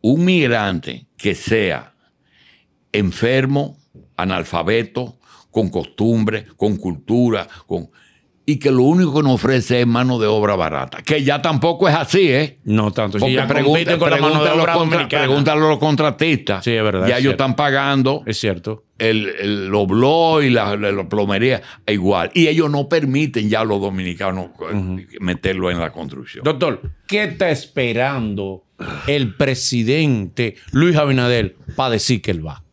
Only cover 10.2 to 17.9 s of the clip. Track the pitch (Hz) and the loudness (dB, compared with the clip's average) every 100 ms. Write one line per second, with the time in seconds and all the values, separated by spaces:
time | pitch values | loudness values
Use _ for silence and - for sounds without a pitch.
10.2 | 107 107 104 98 80 73 65 - - 156 | 2 2 2 0 -2 -4 -8 -10 -2 0
11.2 | 131 - 160 147 160 170 190 156 151 190 | 0 0 0 0 0 2 2 2 2 2
12.2 | 180 127 151 - - 107 107 113 104 101 | 4 2 0 -6 -2 0 0 -2 -2 0
13.2 | 104 127 135 - 135 156 170 170 165 151 | 0 0 0 2 2 2 2 0 2 2
14.2 | 156 156 151 160 165 170 160 165 135 147 | 2 2 2 2 2 2 2 0 0 0
15.2 | 139 143 143 151 156 151 151 147 151 - | 2 2 2 4 2 4 2 2 0 0
16.2 | 160 143 - 98 120 113 107 95 101 123 | 0 0 -2 -4 0 0 0 0 2 2
17.2 | 135 127 135 127 147 135 139 | 2 2 0 0 0 0 0